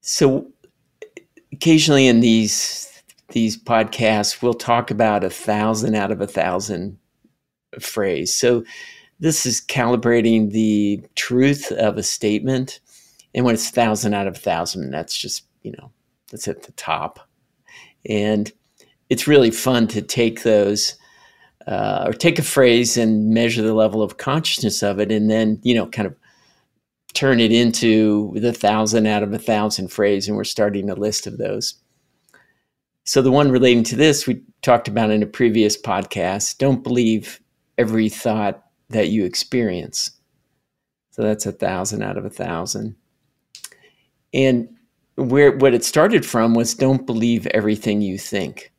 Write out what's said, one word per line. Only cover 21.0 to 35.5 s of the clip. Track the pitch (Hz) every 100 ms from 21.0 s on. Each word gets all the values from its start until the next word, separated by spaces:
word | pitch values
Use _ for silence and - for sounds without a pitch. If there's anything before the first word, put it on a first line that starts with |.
| _ _ _ _ _ _ -
uh, | 107 104 101 -
or |
take | 110 165 165
a |
phrase | 143 - 127 120 120 120
and | 113 110 107
measure | 113 117 117
the | 110
level | 110 107 107
of | 104 -
consciousness | - 147 160 - 110 -
of | 101 98
it, | 104
and | 107 107
then, | 110 110 110
you | 123 117
know, | 98
kind | - 98
of | - _ _ _ _ _ _ _ _ _
turn | - 135 123
it | 110
into | 117 120 113 117 110 107 104 104 107
the | 117
thousand | 113 104 107 110 113 107
out | 104
of | 104
a | 104
thousand | - 107 107 - 95
phrase, | - 101 101 95
and | 104
we're |
starting | 104 - 104 101 101
a |
list | 95 104 107 -
of | 113
those. | 104 104 - - _ _ _ _ _ _ _ _ _ _ _ _
So | - 143
the | 131
one | 131 143
relating | 127 127 120
to | 113 107
this, | 156 147 -
we | 117 - _
talked | - 117 -
about | 104 107
in | 107
a | 104
previous | - 120